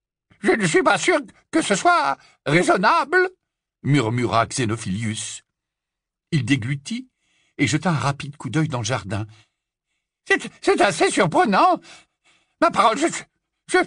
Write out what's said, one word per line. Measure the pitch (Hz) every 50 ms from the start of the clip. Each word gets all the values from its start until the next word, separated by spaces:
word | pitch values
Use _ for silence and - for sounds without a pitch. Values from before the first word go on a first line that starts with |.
| _ _ _ _ _ _ _ _
je | - 233
ne | - 226 190 156
suis | - 370 269
pas | 277 202 -
sûr | - 349 349 294 240 180 - _ _ _
que | - 220
ce | - - 202
soit | 180 - 349 349 330 285 139 135 - _ _ _ _ -
raisonnable, » | 139 147 175 180 320 349 202 196 233 330 330 294 294 339 370 359 370 - _ _ _ _ _ _ _ _ _ -
murmura | 131 143 143 113 110 120 123 123 95 98 117 110
Xenophilius. | - - 135 123 101 113 117 - 101 92 110 117 104 110 107 - - - - - _ _ _ _ _ _ _ _ _ _ _ _ _ _ _ _ _
Il | 170 147 113
déglutit | 110 139 135 107 131 147 139 - - 226 247 262 - _ _ _ _ _ _ _ _ _ -
et | -
jeta | 107 147 156 - 185
un | 160 127
rapide | 120 143 139 - - 139 - -
coup | - 123
d'œil | 107 156 156 -
dans | 131 120
le | 107
jardin. « | 104 131 110 90 92 104 104 107 104 - - _ _ _ _ _ _ _ _ _ _ _ _ _ _ _ _ _ -
C'est, | 392 - - - - _
c'est | - - 381 247
assez | - 202 - - - 392
surprenant. | - - 196 151 220 320 370 240 190 214 330 370 339 - - - - - _ _ _ _ _ _ _ _ _ _ _ -
Ma | - -
parole, | 190 208 196 226 220 277
je, | 311 - - - - _ _ _ _ _ _ _ _ -
je, | - 370 349